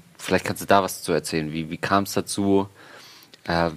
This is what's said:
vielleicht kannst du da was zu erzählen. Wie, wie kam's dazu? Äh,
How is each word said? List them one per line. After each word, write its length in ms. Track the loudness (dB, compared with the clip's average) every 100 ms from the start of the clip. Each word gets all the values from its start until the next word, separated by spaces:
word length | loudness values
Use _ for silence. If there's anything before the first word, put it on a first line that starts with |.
| -14 -12
vielleicht 260 | 0 0
kannst 180 | 0 -4
du 40 | 4
da 160 | 4
was 200 | 4 -2
zu 100 | -2
erzählen. 400 | -2 0 -4 -2
Wie, 160 | -6 -6
wie 100 | -6
kam's 340 | 0 0 0
dazu? 560 | -4 -4 -2 2 2 2 -8 -20 -20 -20 -20 -20 -12
Äh, 260 | -2 0 0